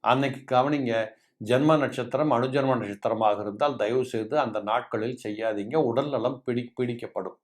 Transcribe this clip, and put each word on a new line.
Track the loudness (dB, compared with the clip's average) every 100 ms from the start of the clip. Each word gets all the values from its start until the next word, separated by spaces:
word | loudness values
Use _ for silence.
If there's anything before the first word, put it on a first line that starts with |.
அன்னைக்கு | 4 2 2 -4 0 2
கவனிங்க, | 2 0 0 0 -2 -8 _ _
ஜென்ம | 0 4 6 4
நட்சத்திரம் | 2 -2 -4 0 2
அணுஜென்ம | 2 2 0 2 0
நட்சத்திரமாக | -2 -4 -2 2 2 2
இருந்தால் | -2 0 0 0
தயவு | 0 0
செய்து | 0 -4 -2 0
அந்த | 0 -2
நாட்களில் | -2 -2 -2 -4 -4 -6
செய்யாதீங்க, | -8 -4 -2 -2 -2 0
உடல் | 2 2 0
நலம் | 0 -2 -4 -4
பிடி-, | -4 -4 -4
பீடிக்கப்படும். | -4 -4 -8 -8 -10 -12